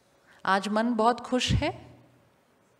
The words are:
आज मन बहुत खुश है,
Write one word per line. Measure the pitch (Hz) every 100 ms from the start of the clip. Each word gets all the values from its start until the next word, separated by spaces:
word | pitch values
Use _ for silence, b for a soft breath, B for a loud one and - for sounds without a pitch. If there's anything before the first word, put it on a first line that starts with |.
| _ _ B B -
आज | 196 202
मन | 214 233
बहुत | 226 220 240
खुश | - 247 -
है, | - 302 - - - - _ _ _ _ _ _ _